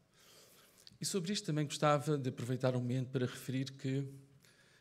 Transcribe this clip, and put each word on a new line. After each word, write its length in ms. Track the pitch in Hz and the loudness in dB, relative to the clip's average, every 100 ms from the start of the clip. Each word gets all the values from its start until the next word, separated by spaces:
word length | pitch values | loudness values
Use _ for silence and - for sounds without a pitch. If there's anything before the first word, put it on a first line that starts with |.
| _ _ - - - - - - - - | _ _ -20 -20 -20 -20 -20 -20 -20 -8
E 40 | |
sobre 280 | 160 202 165 | -4 -2 -2
isto 120 | 208 | -4
também 220 | - 151 143 | 0 0 0
gostava 500 | - 151 147 143 147 | 2 4 6 4 0
de 120 | 131 | 0
aproveitar 440 | 127 120 127 127 | -2 -2 2 2
um 60 | 123 | 2
momento 300 | 123 131 127 | 0 -2 0
para 160 | 135 123 | 0 0
referir 440 | - - 131 135 | -4 -4 -4 -4
que 360 | - 135 135 139 - - - - - - - | -4 -2 -2 -2 -8 -20 -20 -20 -20 -20 -20